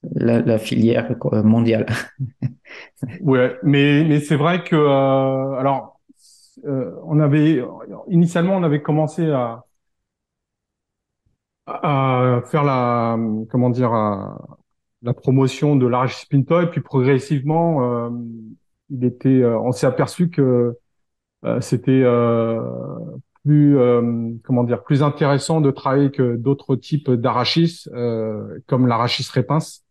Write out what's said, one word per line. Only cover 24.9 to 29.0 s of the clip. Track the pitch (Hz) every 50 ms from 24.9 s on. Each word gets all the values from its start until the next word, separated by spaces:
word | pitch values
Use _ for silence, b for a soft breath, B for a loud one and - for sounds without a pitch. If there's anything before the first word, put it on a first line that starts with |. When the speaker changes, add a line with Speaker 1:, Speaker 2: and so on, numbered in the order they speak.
| 151 135 151
Speaker 2:
intéressant | 143 143 - 160 139 143 135 - - 165 160
de | 151 139
travailler | 135 - - 143 131 143 143 139
que | 139 - 131 123 120
d'autres | 113 117 135 139 139 - - 139
types | 123 - - 156 143 - 139
d'arachis, | 127 117 117 131 110 120 123 - - 165 170 170 170 - - - -
euh, | 120 120 120 117 113 110 110 107 107 104 107 - - -
comme | - 139 123 127
l'arachis | 123 117 113